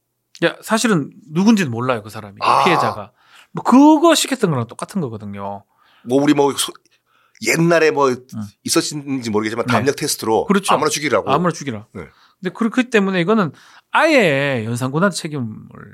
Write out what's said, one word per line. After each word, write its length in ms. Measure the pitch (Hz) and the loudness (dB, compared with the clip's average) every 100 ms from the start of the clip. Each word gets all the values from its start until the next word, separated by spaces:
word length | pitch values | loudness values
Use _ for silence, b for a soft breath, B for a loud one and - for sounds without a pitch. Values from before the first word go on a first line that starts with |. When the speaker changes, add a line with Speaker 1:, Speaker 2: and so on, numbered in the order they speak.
| _ _ _ - | _ _ _ -4
Speaker 1:
야, 120 | 170 - | -4 -4
사실은 480 | - 220 226 175 - - 160 | -2 0 2 0 -2 -10 -6
누군지는 400 | 160 202 214 147 | 2 4 4 2
몰라요, 320 | 113 127 117 | -2 -2 -4
그 80 | 104 | -6
사람이. 260 | 107 104 101 | -16 -16 -4
Speaker 2:
아. 240 | 113 131 | 0 2
Speaker 1:
피해자가. 480 | 139 151 120 104 98 b b b b | 4 2 0 -4 -12 b b b b
뭐 100 | 175 | -8
그거 520 | - 247 294 311 330 | 4 8 8 6 4
시켰던 360 | 302 - 262 180 | 2 0 -2 -2
거랑 160 | 131 113 | -2 -6
똑같은 340 | - 170 196 | -10 -10 -6
거거든요. 640 | 135 107 104 101 101 101 - b b b | -6 -8 -12 -12 -12 -12 -18 b b b
Speaker 2:
뭐 160 | 113 135 | -2 2
우리 120 | 143 | 4
뭐 180 | 143 143 123 | 4 2 0
소-, 160 | - - _ _ _ _ _ _ 113 | -8 -10 _ _ _ _ _ _ -2
옛날에 440 | 151 170 165 156 | 0 2 4 4
뭐 160 | 139 135 | 4 0
Speaker 1:
음. 80 | 123 127 113 104 _ | 0 -8 -14 -14 _
Speaker 2:
있었는지 640 | - 170 165 147 139 135 117 | -4 -2 -2 -6 -8 -6 -2
모르겠지만 360 | 104 107 113 113 | -2 -2 -4 -2
Speaker 1:
네. 60 | |
Speaker 2:
담력 240 | 113 135 143 | 0 0 -2
테스트로 500 | 151 - 107 107 - | -4 -4 0 0 2
Speaker 1:
그렇죠. 280 | 196 - | 0 0
Speaker 2:
아무나 160 | 185 147 | 0 0
죽이라고. 400 | 143 147 104 90 | -2 0 0 0
Speaker 1:
아무나 220 | 147 175 | 0 0
죽이라. 340 | - 139 107 107 | -4 -8 -10 -12
Speaker 2:
네. 100 | 95 69 b b _ | -16 -16 b b _
Speaker 1:
근데 120 | 180 | -12
그렇기 380 | - 220 254 247 | -4 -2 -2 0
때문에 300 | 214 196 185 | 0 0 0
이거는 320 | 170 220 160 B B B _ | 0 0 -2 B B B _
아예 720 | 233 320 285 180 139 143 127 110 | 0 2 4 2 2 0 -2 -4
연산군한테 480 | 120 131 151 196 | -4 -4 -2 -2
책임을 520 | - 160 147 113 110 - - 101 | -2 -8 -8 -8 -10 -18 -20 -20